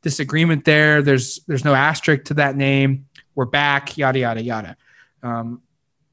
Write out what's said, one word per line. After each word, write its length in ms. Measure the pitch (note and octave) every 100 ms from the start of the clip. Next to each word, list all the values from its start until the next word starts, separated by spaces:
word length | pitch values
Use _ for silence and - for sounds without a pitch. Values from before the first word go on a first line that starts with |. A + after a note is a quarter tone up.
disagreement 600 | D#3+ C#3 C#3 D3+ E3 D#3
there. 380 | - D3+ D3+ D3+
There's, 380 | C#3+ C3+ - - -
there's 160 | C#3
no 100 | D3
asterisk 520 | C3+ D3 D#3+ - C#3+ -
to 80 |
that 220 | D3 C#3 C#3
name. 500 | C#3 C#3 C3+ C3+ - - _
We're 120 | - B2+
back," 520 | C#3+ D3 C#3 C#3 -
yada, 220 | C3+ C3
yada, 220 | A#2+ A2+
yada. 340 | A#2 A2+ G2 - _ _ _ _
Um, 380 | B2 A#2 A2+ A#2+ _ _ _ _ _